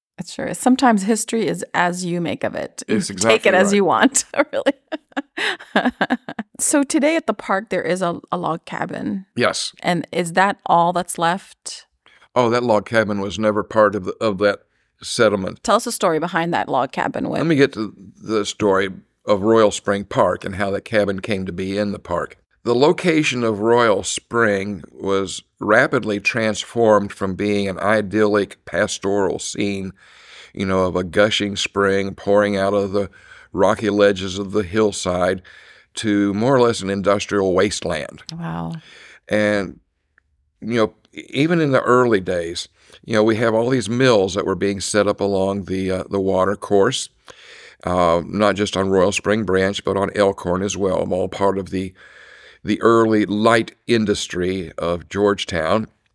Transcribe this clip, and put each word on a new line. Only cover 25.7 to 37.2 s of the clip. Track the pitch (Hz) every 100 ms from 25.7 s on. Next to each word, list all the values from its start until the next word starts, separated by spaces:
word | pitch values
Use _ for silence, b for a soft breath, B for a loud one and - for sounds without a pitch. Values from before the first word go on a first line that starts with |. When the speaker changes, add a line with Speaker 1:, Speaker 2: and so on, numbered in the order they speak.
| 110 147 131 107 104
Speaker 2:
transformed | - 113 110 104 - 120 113 104 101
from | - 95 90
being | 104 101 98
an | 87
idyllic | 101 110 101 107 104 104 98 - -
pastoral | 90 104 - 98 101 92 82
scene, | - - 104 98 95 - B B B B B -
you | 98
know, | 95 92
of | 87
a |
gushing | 92 104 107 - 101 98
spring | - - 98 98 98 95
pouring | - 101 104 101
out | 98
of | 101 101
the | 101 95 B B B B
rocky | 87 95 110 107
ledges | 101 101 95 95 92
of | 98
the | 104
hillside, | 90 107 107 - 92 90 90 92 B B B B B -
to | 110 101 101 98
more | 120 135
or |
less | 120 110
an | 95
industrial | 98 98 101